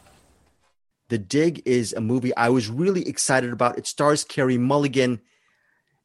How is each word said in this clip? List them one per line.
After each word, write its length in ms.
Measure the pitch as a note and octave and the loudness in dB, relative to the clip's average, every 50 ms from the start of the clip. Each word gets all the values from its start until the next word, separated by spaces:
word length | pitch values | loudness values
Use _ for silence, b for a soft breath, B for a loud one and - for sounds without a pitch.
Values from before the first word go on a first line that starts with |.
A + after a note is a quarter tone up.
| _ _ _ _ _ _ _ _ _ _ _ _ _ _ _ _ _ _ _ _ _ _ | _ _ _ _ _ _ _ _ _ _ _ _ _ _ _ _ _ _ _ _ _ _
The 100 | A#2+ A2+ | -6 -6
Dig 460 | G2 F2+ - C#3+ D#3 E3+ D#3+ - - | -6 -2 0 2 2 2 0 -2 -2
is 280 | B2 B2+ B2 A2+ G#2 - | 0 0 0 0 -2 -4
a 80 | - | -6
movie 340 | A2+ A2 B2 C3 A#2+ B2+ A#2+ | -2 -2 -2 -2 -2 -2 0
I 140 | - A#2+ A#2+ | 0 2 4
was 200 | B2+ C3 A2+ G#2 | 4 2 0 -2
really 380 | A2+ C3 F3 F#3+ G3 F3+ - - | -4 -2 0 0 0 0 -2 -4
excited 440 | D3 - - - C#3 C3 B2 B2 | -6 -4 -2 0 2 0 0 -2
about. 260 | A#2+ G#2+ B2 A#2+ A#2 - | -2 0 0 0 0 -2
It 80 | C3 - | -8 -10
stars 360 | - - D3 C#3+ D3+ D3+ - | -4 0 2 2 2 0 -2
Carey 340 | - - - C3+ B2+ B2+ A#2+ | -6 -2 0 0 2 2 2
Mulligan. 600 | B2 B2+ C#3 D3 D3 C#3 A#2+ C3 B2+ B2 B2 A2 - _ _ _ _ _ _ _ _ _ _ _ _ _ _ _ _ | 2 2 2 2 2 0 2 2 2 2 0 -4 -8 _ _ _ _ _ _ _ _ _ _ _ _ _ _ _ _